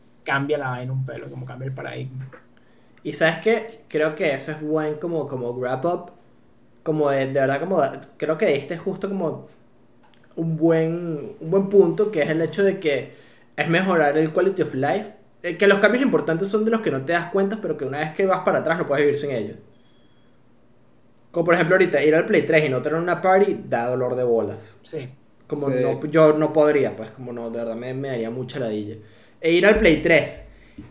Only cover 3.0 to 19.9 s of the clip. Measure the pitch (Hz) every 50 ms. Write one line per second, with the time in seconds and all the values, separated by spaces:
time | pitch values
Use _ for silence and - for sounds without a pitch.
3 | - 151 151 - 165 160 165 160 - 220 226 214 - - - - - - - 151
4 | 151 160 156 - 190 156 135 131 - 160 151 151 156 151 156 156 156 151 151 151
5 | - 170 170 156 139 120 135 127 120 120 120 127 127 123 135 127 131 170 180 175
6 | - - - _ _ _ _ _ _ _ _ _ _ _ _ _ - 165 151 151
7 | 147 143 139 135 135 131 135 139 135 131 135 139 165 185 196 165 139 135 135 135
8 | - - - - 151 143 160 156 220 180 143 135 - - 175 165 - 196 - -
9 | - 202 196 190 175 151 135 131 - - - _ _ _ _ _ _ _ _ _
10 | _ _ _ _ _ _ - - 165 165 160 156 160 165 165 160 160 160 165 175
11 | 175 170 160 143 127 107 - - 160 160 180 196 190 196 208 202 180 165 160 -
12 | 214 208 208 165 143 156 156 160 165 160 - 208 196 196 180 190 - 151 139 127
13 | 120 - - - - - - _ _ _ - - 151 160 165 180 190 190 180 165
14 | 151 143 143 156 160 156 156 - 185 196 190 190 151 - - 131 135 143 - -
15 | 220 - - - - _ _ _ - 175 165 - 208 196 196 196 214 - 226 247
16 | 277 233 170 151 143 - 160 170 196 196 - 214 214 226 226 220 214 170 139 135
17 | 135 147 170 175 165 - - 196 196 196 220 220 - 165 151 147 143 127 135 147
18 | 156 160 - - 196 190 185 165 160 165 165 131 117 160 165 - 143 139 143 147
19 | 147 147 139 143 151 143 131 113 104 107 - - - - _ _ _ _